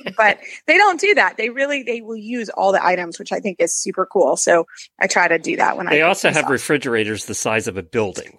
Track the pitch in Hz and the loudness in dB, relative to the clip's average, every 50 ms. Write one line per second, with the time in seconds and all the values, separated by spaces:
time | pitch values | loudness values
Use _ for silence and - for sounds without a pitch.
0 | 262 202 190 226 214 202 202 - - - - - - 302 320 381 415 403 349 285 | -10 -4 0 2 4 4 2 0 -6 -16 -20 -6 0 2 4 6 6 4 4 2
1 | 392 415 403 254 190 180 - - 220 240 233 269 277 285 285 269 226 240 233 233 | 2 2 4 4 2 2 0 -2 -6 -4 -2 -2 -2 -2 -2 -4 -4 -6 -6 -6
2 | 220 220 226 214 208 220 247 240 214 - - - 190 196 190 - - 175 180 180 | -8 -10 -12 -10 -8 -6 -6 -6 -6 -6 -4 0 2 2 4 4 2 2 0 0
3 | 175 170 - - 170 - 190 - - 202 175 - 170 165 - - - 202 - 190 | -4 -8 -10 -12 -8 -8 -6 -6 -4 -6 -2 0 0 0 0 -4 -4 -4 -4 -4
4 | 185 - - 190 156 135 170 - - - 175 - 170 - - - - - _ - | -4 0 2 2 2 2 2 0 2 2 2 2 2 -2 -10 -20 -20 -20 _ -2
5 | - - - 196 175 170 165 160 - 233 - - - 175 - - 180 175 151 151 | -2 0 2 2 2 2 2 0 -2 -4 -2 0 0 0 0 -2 -2 0 2 2
6 | 160 175 190 - - 165 135 156 135 143 131 117 - - 151 135 - 127 117 110 | 4 2 2 2 0 0 0 0 0 0 -2 -2 0 0 -2 0 0 0 0 0
7 | 107 107 107 98 - - 98 - - 117 110 110 104 117 90 95 87 - - 113 | 0 -2 -4 -6 -8 -8 -8 -6 -2 -2 -2 -2 -2 -4 -6 -8 -8 -4 -2 -2
8 | 107 95 - - - - - | -2 -2 -4 -8 -12 -14 -18